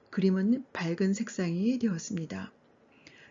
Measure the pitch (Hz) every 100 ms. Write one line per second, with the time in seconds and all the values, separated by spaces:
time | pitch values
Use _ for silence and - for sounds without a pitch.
0 | _ - 190 185 202 262 - - 165 170
1 | 190 202 226 - 175 170 220 254 233 165
2 | - 190 156 95 - - _ _ _ _
3 | - - -